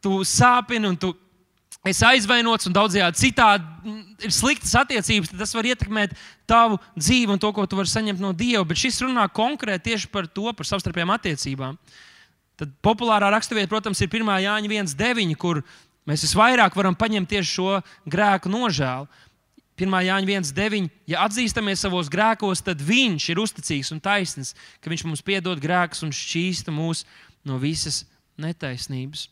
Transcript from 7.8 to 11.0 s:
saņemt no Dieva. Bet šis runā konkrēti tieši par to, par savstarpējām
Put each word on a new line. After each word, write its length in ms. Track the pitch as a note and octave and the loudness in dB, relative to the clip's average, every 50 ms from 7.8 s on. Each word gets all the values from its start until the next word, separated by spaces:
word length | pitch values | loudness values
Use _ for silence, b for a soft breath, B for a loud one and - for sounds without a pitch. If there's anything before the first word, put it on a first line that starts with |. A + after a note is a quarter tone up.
| G3 E3+ | -2 0
saņemt 320 | - A3+ A3 G#3+ G3+ F3+ G3 | -2 -2 -2 -2 -2 -2 -2
no 100 | G3 F#3 | -4 -2
Dieva. 320 | E3 A3+ A#3+ A#3+ G#3+ F#3 | -2 0 0 2 2 2
Bet 140 | D#3 E3+ - | 0 0 0
šis 200 | - C4 A3+ - B3 | 0 -2 -2 -2 -2
runā 220 | C4 C4 B3 G#3 G3 | -2 0 2 0 0
konkrēti 640 | _ - A3 B3 D4 - - G#3+ G3 F3+ - A3+ A#3 | _ 0 0 0 0 -4 -4 -4 -4 -4 -2 -2 -4
tieši 180 | G#3 F3+ - | -4 -4 -6
par 160 | - G3+ F3+ | -6 -6 -6
to, 260 | D#3 _ G3 G3+ A3+ A#3 | -6 _ -6 -4 -4 -6
par 140 | - D3+ | -6 -6
savstarpējām 480 | - - G3 F3 F#3+ E3 F3 | -4 -4 -4 -4 -4 -4 -2